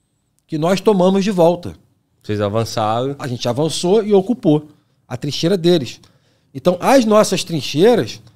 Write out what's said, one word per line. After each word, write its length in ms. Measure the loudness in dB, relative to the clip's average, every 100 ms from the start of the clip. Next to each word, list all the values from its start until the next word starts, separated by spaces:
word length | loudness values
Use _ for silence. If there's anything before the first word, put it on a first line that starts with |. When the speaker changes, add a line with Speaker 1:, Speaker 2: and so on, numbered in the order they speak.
| _ _ _ _ _
Speaker 1:
que 120 | -4
nós 220 | -2 0
tomamos 440 | 2 4 4 2
de 60 | 0
volta. 440 | 2 2 2 -6 -16 _ _ _ _
Speaker 2:
Vocês 180 | -8 -4
avançaram. 720 | -2 -2 -4 -2 -2 -2 -4 -6
Speaker 1:
A 100 | -8
gente 180 | -6 -4
avançou 540 | -2 -4 -2 0 0
e 120 | 2
ocupou 540 | 2 2 0 0 0 -2 _ _ _ -14
a 100 | -10
trincheira 400 | -8 -4 -2 0
deles. 440 | 2 2 0 -12 _ _ _ _ _
Então, 240 | -4 -2 0
as 240 | 2 2
nossas 400 | 4 2 2 -2
trincheiras, 760 | -4 -6 -4 2 2 2 -2 -10 -20